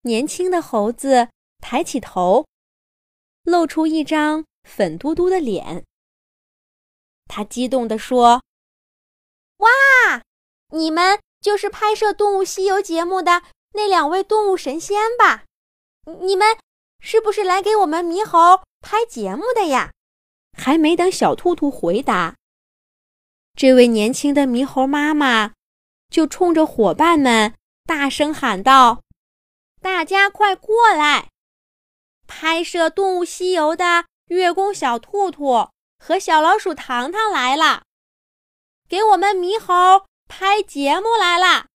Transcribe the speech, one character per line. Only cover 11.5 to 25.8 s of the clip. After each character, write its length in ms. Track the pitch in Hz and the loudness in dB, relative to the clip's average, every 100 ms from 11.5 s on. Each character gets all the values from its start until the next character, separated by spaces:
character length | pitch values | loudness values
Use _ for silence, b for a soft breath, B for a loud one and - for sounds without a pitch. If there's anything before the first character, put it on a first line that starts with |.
是 140 | 415 403 | -2 -4
拍 240 | - 427 | -2 -2
摄 180 | 427 427 | 0 -2
《动 200 | 403 415 | 0 -2
物 80 | 392 | 0
西 220 | 370 - | -4 -2
游》 120 | 381 392 | -2 -2
节 240 | 403 330 | -2 -4
目 160 | 349 370 | -4 -2
的 220 | 349 349 b _ _ | 0 -2 b _ _
那 140 | 415 415 | -6 0
两 220 | 359 294 | 0 0
位 140 | 370 | -2
动 280 | - 427 415 | -2 -2 0
物 60 | 370 | -2
神 220 | 269 302 | -6 -10
仙 360 | - 403 440 480 | -6 -4 -2 0
吧？ 280 | 392 - - _ _ _ _ _ - 330 | 0 0 -10 _ _ _ _ _ -20 -8
你 140 | 370 | -4
们 220 | 381 427 440 _ _ _ _ | 0 0 0 _ _ _ _
是 200 | - 453 | -2 0
不 120 | 440 | 0
是 120 | 415 | -2
来 180 | 370 370 | -2 0
给 140 | 392 427 | 0 0
我 80 | |
们 200 | 349 330 | 0 -2
猕 200 | 349 349 | -4 -4
猴 380 | 427 339 339 370 - _ | 0 4 6 4 0 _
拍 260 | - 427 | -6 -4
节 300 | 466 240 196 | -4 -6 -8
目 80 | 208 453 | -6 -4
的 140 | 466 349 | -2 0
呀？” 240 | 254 143 _ _ _ _ _ _ - | -2 -4 _ _ _ _ _ _ -8
还 160 | - | 0
没 200 | 320 302 | 2 2
等 160 | 349 359 | 2 0
小 240 | - 180 | 0 -2
兔 180 | 139 349 | 0 -2
兔 160 | 349 285 | -2 -4
回 320 | - 170 202 | -2 -4 -2
答， 340 | 277 196 170 - _ _ _ _ _ _ _ _ _ _ _ | -2 -2 -4 -8 _ _ _ _ _ _ _ _ _ _ _
这 200 | - 269 | 2 4
位 120 | 254 240 | 6 6
年 240 | 226 214 | 4 -2
轻 220 | 262 285 | -2 0
的 140 | 285 277 | 0 0
猕 180 | 240 | -2
猴 220 | 269 - 269 | -2 -2 -2
妈 260 | 294 294 | 0 -2
妈 400 | 302 269 226 214 _ _ _ | 0 0 0 -2 _ _ _